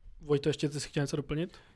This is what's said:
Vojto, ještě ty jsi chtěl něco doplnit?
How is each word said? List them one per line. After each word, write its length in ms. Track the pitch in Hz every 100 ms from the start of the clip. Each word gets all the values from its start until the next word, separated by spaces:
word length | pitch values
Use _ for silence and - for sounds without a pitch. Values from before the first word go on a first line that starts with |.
| - -
Vojto, 240 | 147 147 156
ještě 200 | - 147
ty 120 | 147
jsi 80 | -
chtěl 140 | 170
něco 140 | 139 151
doplnit? 400 | - 151 180 - -